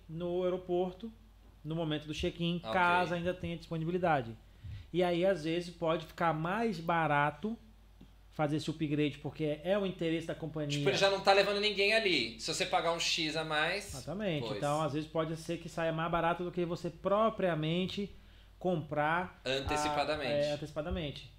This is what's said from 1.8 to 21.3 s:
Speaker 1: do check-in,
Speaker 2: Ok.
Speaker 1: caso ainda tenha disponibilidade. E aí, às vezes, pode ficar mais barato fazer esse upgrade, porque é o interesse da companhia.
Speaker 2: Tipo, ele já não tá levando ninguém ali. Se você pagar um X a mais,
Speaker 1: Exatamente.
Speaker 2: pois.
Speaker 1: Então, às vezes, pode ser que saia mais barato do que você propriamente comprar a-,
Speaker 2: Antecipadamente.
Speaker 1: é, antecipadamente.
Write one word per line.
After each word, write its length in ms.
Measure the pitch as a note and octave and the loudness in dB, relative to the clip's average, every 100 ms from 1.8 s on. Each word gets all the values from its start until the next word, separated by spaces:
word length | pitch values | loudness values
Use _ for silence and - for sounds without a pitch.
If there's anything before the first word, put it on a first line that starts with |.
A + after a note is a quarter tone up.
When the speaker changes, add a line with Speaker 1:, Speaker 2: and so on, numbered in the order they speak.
| D#3+ D3+ D3+ | 0 -2 -4
Speaker 1:
do 60 | |
check-in, 480 | D3+ F3 E3+ E3+ F3 | -2 -2 0 -2 -2
Speaker 2:
Ok. 80 | A2+ | 0
Speaker 1:
caso 420 | F#3 F3 F3 E3+ | 2 4 4 2
ainda 200 | F3 F3 | 0 -2
tenha 240 | F3+ E3+ E3 | -4 -6 -8
disponibilidade. 760 | - E3 D#3+ F3+ F3+ D3 A2+ A2 - - - - - | -6 -4 -2 0 2 2 0 -10 -18 -18 -12 -12 -6
E 100 | E3 | 0
aí, 220 | F3+ E3+ F#3+ | 2 4 2
às 180 | F3+ | 2
vezes, 260 | D#3 E3+ E3+ | 0 -2 -4
pode 360 | - E3 E3 D#3 | -4 0 0 -2
ficar 280 | - E3+ | 0 0
mais 460 | D#3 E3 G#3 A#3 E3+ | 2 0 0 0 -2
barato 800 | E3 E3+ D#3 D3 D3 D3+ G#3+ A#3 - - - - - - - | 0 2 4 4 2 0 -6 -6 -12 -20 -20 -20 -20 -20 -10
fazer 240 | - D3+ D3+ | -2 0 0
esse 140 | D3 | -2
upgrade, 480 | D3 D#3 D3 D3+ - | -2 -2 0 0 -2
porque 420 | D3 - D3+ D3+ | -8 -4 -4 -2
é 160 | F3 G#3 | 0 0
o 80 | G3 | 0
interesse 400 | F3+ E3 E3 E3 | -2 -2 -2 -4
da 80 | |
companhia. 440 | D#3 D#3 D#3 D3 D3 | -6 -6 -4 -2 0
Speaker 2:
Tipo, 120 | D3+ | 2
ele 80 | F3+ | 4
já 120 | G3 | 4
não 100 | G3 | 4
tá 140 | G3 | 6
levando 260 | G3 G3 G3+ | 6 6 2
ninguém 340 | G#3 G3 G3+ | 0 2 4
ali. 460 | A3 G#3 D3+ A2+ A2+ | 4 4 2 0 -4
Se 80 | - | -4
você 120 | D3+ F#3 | -2 0
pagar 280 | F3+ E3 | 2 2
um 60 | E3+ | 0
X 360 | - - D#3 D#3 | 0 0 0 -2
a 80 | |
mais, 460 | D#3 D3+ D#3+ G3 - | -2 0 0 -2 -6
Speaker 1:
Exatamente. 520 | C3+ B2+ F3+ G#3 D3+ A2+ | -10 -8 -4 -2 -2 -2
Speaker 2:
pois. 100 | G#2 | -2
Speaker 1:
Então, 240 | C#3+ D3+ | 0 0
às 120 | D#3 | 0
vezes, 160 | D3 D#3 | -2 -4
pode 260 | E3 D#3+ D#3+ | -2 -2 -4
ser 220 | - E3+ | -6 -8
que 100 | E3+ | -6
saia 240 | - E3 | -4 -2
mais 180 | D#3+ E3 | 0 0
barato 360 | E3+ E3 E3+ F3+ | 2 2 0 -2
do 60 | |
que 120 | F3 E3+ | -2 -2
você 240 | F3 E3+ | -2 -6
propriamente 1200 | E3 F#3 G3+ A3 A3 F#3+ D#3 D#3 E3+ F#3 - G3 - - - - - | -4 0 4 2 2 0 0 0 0 0 -4 -8 -10 -20 -20 -20 -6
comprar 840 | F3+ E3+ C3+ D3 D3+ E3+ F#3 - | -2 -2 -2 0 2 2 -2 -6
a-, 60 | B2+ | -4
Speaker 2:
Antecipadamente. 840 | C3+ C#3 D3+ D3+ D3 C#3+ D3+ B2+ | -2 0 0 0 0 0 0 0
Speaker 1:
é, 220 | D3 D3 | 0 0
antecipadamente. 800 | D3 D3 D#3 D#3+ F#3 D3 - - | -2 -6 -6 -4 -4 -4 -8 -14